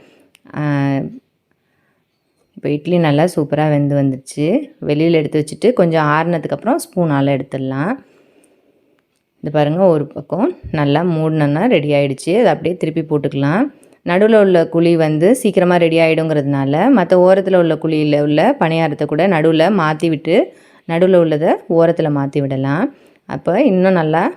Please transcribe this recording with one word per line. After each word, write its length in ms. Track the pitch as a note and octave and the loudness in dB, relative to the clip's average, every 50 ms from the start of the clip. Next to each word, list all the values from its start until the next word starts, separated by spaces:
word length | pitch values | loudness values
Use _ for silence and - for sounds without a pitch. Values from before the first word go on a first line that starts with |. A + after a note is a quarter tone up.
| - _ _ _ _ _ _ _ _ - - | -14 _ _ _ _ _ _ _ _ -16 -10
ஆ, 300 | - D3+ D3 C#3+ C#3+ C#3 C#3 C#3 C3+ - - A3 C4 _ _ _ _ _ _ _ _ _ _ _ _ _ _ _ _ _ _ _ _ _ _ _ _ _ _ - | -8 -4 -4 -2 -2 -2 -2 -2 -4 -6 -8 -12 -18 _ _ _ _ _ _ _ _ _ _ _ _ _ _ _ _ _ _ _ _ _ _ _ _ _ _ -20
இப்போ 160 | - - C#3 | -10 -6 -6
இட்லி 280 | D3 D3 D3 E3+ F3 F3 | -6 -4 -4 -2 0 0
நல்லா 260 | E3+ D3+ C#3+ D3 D#3+ F3+ F3+ | 2 2 2 2 0 0 0
சூப்பரா 320 | E3+ D3 C#3 - D3+ D#3 D#3 | -4 -4 -2 -2 -2 0 0
வெந்து 280 | D3+ C#3+ C#3+ C#3+ C#3+ | 0 0 0 0 0
வந்துருச்சு. 760 | C#3+ C#3 C3+ C3 B2+ - - - D3+ D3 D#3+ G#3+ D4+ D4 - _ - | 0 0 -2 -2 -6 -10 -14 -8 -4 -2 -2 -2 -2 -4 -8 _ -12
வெளியில 300 | D#3+ D3+ D3 D3+ D#3+ E3+ | -4 -4 -2 0 0 2
எடுத்து 340 | E3+ D#3+ D3+ C#3+ - D#3 D3+ | 2 0 0 0 -2 -2 -4
வச்சுட்டு 280 | D3+ - - - A3 | -4 -6 -2 -2 0
கொஞ்சம் 320 | B3 - F3+ E3+ D#3+ D#3+ D3+ | 2 2 0 2 2 0 0
ஆறுனதுக்கப்புறம் 720 | D3 D3 D#3 E3 E3+ F3 D#3+ D3 - D3 D3 - G#3+ C#4+ | 2 0 0 0 -2 -2 -4 -4 -6 -8 -6 -4 -4 -4
ஸ்பூனால 680 | E4 - - - F#3 F3 D#3+ C#3+ C#3 C#3 C#3 C#3 C3 | -4 -4 -6 -4 -2 -2 0 0 0 0 0 0 -2
எடுத்துடலாம். 520 | C#3 - - C3+ C3+ C3 C3+ C3+ D3 G3 C4 C#4 - _ _ _ _ _ _ _ _ _ _ _ _ _ _ _ _ _ _ _ _ _ _ _ _ _ _ _ | -4 -6 -8 -8 -6 -6 -6 -4 -4 -4 -6 -8 -12 _ _ _ _ _ _ _ _ _ _ _ _ _ _ _ _ _ _ _ _ _ _ _ _ _ _ _
இது 120 | - D#3 | -10 -4
பாருங்க 340 | D3 D3+ D3 D3 D#3 F3 G3 | -2 0 0 0 0 2 2
ஒரு 200 | F#3 E3 D3+ C#3 | 2 2 2 -2
பக்கம் 480 | - - - - - D#3 F3+ A#3+ F4+ F4+ - - - | -6 -10 -14 -10 -8 -4 -2 -2 -2 -4 -6 -12 -8
நல்லா 300 | - D#3 D3 C#3+ C#3+ D3+ | -4 -2 0 0 0 0
மூடுனோன்னா 640 | F3 F#3 E3 D#3 D#3+ D#3+ D#3+ D#3 D3 C#3+ C#3+ D#3 G3 B3+ | 0 0 -2 -2 -2 -2 -2 0 0 0 0 0 0 2
ரெடி 240 | A#3 D#3+ C#3+ D3 | 2 0 0 0
ஆயிடுச்சு. 380 | D3 C#3+ C#3+ C#3 C3+ - - E3 | 0 0 0 -2 -4 -6 -4 -2
அதை 160 | F3 A3+ A#3+ | 0 2 2
அப்படியே 300 | F#3 D3+ D3+ D#3+ D#3+ F3+ | 2 0 0 -2 -6 -4
திருப்பி 260 | F3+ - D#3 D#3 E3 | -4 -4 -4 -4 -4
போட்டுக்கலாம். 600 | D#3 D#3 D#3 D3 C#3+ - - C#3 C#3 C#3+ D#3+ G#3 C#4 D4 - _ _ _ - _ - | -4 -2 -4 -4 -4 -4 -4 -2 -2 -2 0 -2 -2 -4 -6 _ _ _ -20 _ -6
நடுவுல 360 | - F3 F#3 G#3 G#3+ A3+ G#3+ | -2 0 2 2 4 4 4
உள்ள 280 | G3+ F#3+ F3+ E3+ E3 D#3+ | 4 4 4 2 2 0
குழி 280 | - E3+ E3+ E3+ E3+ | 0 0 2 2 2
வந்து 400 | D#3+ D#3+ D3+ D#3 D3+ E3 G3 B3+ | 2 0 0 0 2 2 2 2
சீக்கிரமா 400 | B3+ - G#3+ F3+ F#3+ F3+ F3+ F3+ | 2 0 0 0 2 2 2 2
ரெடி 220 | F3 E3+ E3 D#3+ E3 | 2 2 2 2 2
ஆயிடுங்கிறதுனால 920 | E3 D#3+ D#3+ D#3+ D#3+ D#3+ D3+ D3 C3+ C#3+ C#3+ C#3 C3+ C3+ C#3+ D#3+ G3 C4 C#4+ | 2 2 2 0 0 -2 -2 -2 -2 -2 -2 -2 -2 -2 0 0 2 2 2
மத்த 180 | G#3 F3 E3+ F#3 | 2 2 2 4
ஓரத்துல 420 | F3+ F3+ F3+ F#3+ G3 F#3 F#3+ F#3+ | 4 6 6 4 4 4 2 2
உள்ள 180 | F3+ E3+ D#3+ D#3 | 2 2 2 0
குழியில 460 | D#3 - D#3+ D#3+ D3+ D3+ D3+ D3 D3 | -2 -2 -2 -2 0 0 0 0 0
உள்ள 360 | D3 D3+ D3 D3+ E3+ A#3+ C#4+ C#4+ | 0 0 2 2 2 2 2 0
பணியாரத்தை 460 | F#3+ D#3+ E3 E3 D#3+ D#3 D3 - D3+ | 0 0 0 0 -2 -2 -2 -4 -4
கூட 220 | D3 D3+ D3+ F3 G3+ | -4 -2 0 0 0
நடுவுல 440 | F#3 D#3 D#3 E3 D#3+ D#3 D#3+ F#3 G#3+ F#3+ | 2 2 2 2 2 2 2 2 2 0
மாத்தி 280 | D#3+ D#3 D#3 D#3 F3 E3+ | 0 0 -2 -2 -2 -2
விட்டு 440 | D#3+ C#3+ - D#3+ F3 A#3+ F4+ - - - _ _ _ _ _ - | -2 -2 -2 0 0 0 0 -2 -6 -20 _ _ _ _ _ -4
நடுவுல 280 | E3 E3+ F3+ F#3 F#3+ | -2 0 2 4 4
உள்ளதை 380 | F3 E3+ D#3+ D#3 D3 D#3 G3 D#4+ - - - | 4 4 2 0 0 0 0 -2 -2 -2 -2
ஓரத்துல 560 | F3 E3 E3 E3 E3+ E3+ E3 D3+ D3 C#3+ C#3 | 2 2 2 2 2 0 0 -2 0 -2 -4
மாத்தி 140 | C#3 - D3 | -2 -4 -4
விடலாம். 540 | C#3 C3+ C#3 C3+ C3+ C3+ C#3 E3 A3+ C#4+ - _ _ _ _ _ _ | -4 -4 -4 -4 -2 -2 -2 -2 -2 -4 -6 _ _ _ _ _ _
அப்ப 360 | - - C#3 - - E3+ G#3+ | -12 -10 -6 -4 -2 0 2
இன்னும் 300 | D4+ C4 F#3+ F#3 F3+ F#3+ | 2 2 2 2 2 2
நல்லா 380 | F#3+ F3 D#3 D#3 D#3 E3 G3 D4 F#4 | 2 2 0 0 0 0 -2 -2 -6